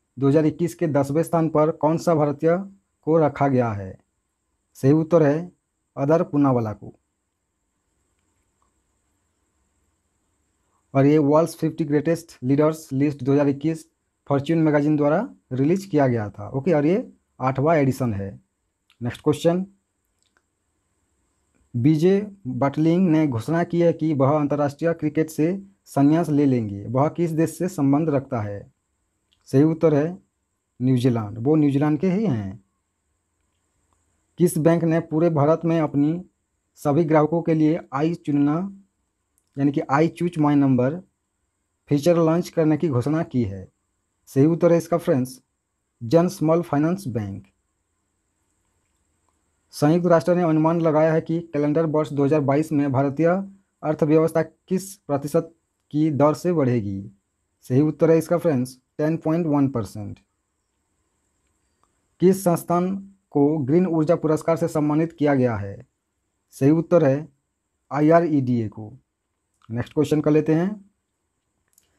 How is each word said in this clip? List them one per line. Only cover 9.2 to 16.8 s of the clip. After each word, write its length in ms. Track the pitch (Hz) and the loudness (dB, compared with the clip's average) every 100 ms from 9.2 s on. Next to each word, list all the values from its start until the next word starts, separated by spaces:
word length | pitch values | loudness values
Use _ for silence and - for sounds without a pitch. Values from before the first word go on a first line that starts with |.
| _ _ _ _ _ _ _ _ _ _ _ _ _ _ _ _ _ | _ _ _ _ _ _ _ _ _ _ _ _ _ _ _ _ _
और 120 | 135 139 | 2 4
ये 120 | 151 | 4
वर्ल्ड्स 380 | 143 151 165 - | 4 2 2 -2
फिफ्टी 300 | 160 151 156 | -6 -4 -2
ग्रेटेस्ट 520 | 147 147 165 - - | 0 0 -2 -6 -10
लीडर्स 500 | 127 139 156 160 - | -2 2 2 -2 -6
लिस्ट 300 | 135 143 139 | -2 -2 -2
दो 100 | 131 | 0
हज़ार 140 | 139 143 | 2 2
इक्कीस 420 | 139 156 160 - _ _ _ - | 0 -4 -4 -10 _ _ _ -4
फॉर्च्यून 320 | 139 139 165 | -2 0 0
मैगजीन 380 | 156 147 147 151 | 2 2 2 0
द्वारा 320 | 147 165 262 - _ | 2 0 -2 -10 _
रिलीज 340 | 127 143 190 196 | -2 0 0 0
किया 220 | 151 135 | 0 2
गया 220 | 120 104 | 0 -4
था। 200 | - 101 | -10 -10
ओके, 240 | 135 131 | -6 0
और 120 | 156 | 0